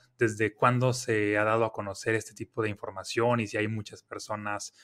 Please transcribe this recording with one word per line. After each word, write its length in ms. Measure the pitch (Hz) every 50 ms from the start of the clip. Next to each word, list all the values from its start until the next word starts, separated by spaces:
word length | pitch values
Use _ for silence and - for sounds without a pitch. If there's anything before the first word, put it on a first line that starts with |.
| _ _ _ -
¿desde 360 | 123 110 104 107 110 104 -
cuándo 400 | - 131 123 123 123 127 127 123
se 440 | 123 - - 110 107 104 104 104 104
ha 60 | 107
dado 220 | 107 110 113 113
a 80 | 110 -
conocer 420 | 110 104 101 95 - - 113 113
este 180 | 110 - - 110
tipo 280 | - 117 - - 120
de 80 | 110 107
información 680 | 101 - - 107 98 98 92 - - 117 117 120 120 117
y 80 | 110 101
si 100 | - 107
hay 100 | 107 107
muchas 360 | 110 107 101 - - - _
personas 680 | _ - 101 - - 107 104 104 104 104 101 - - _ -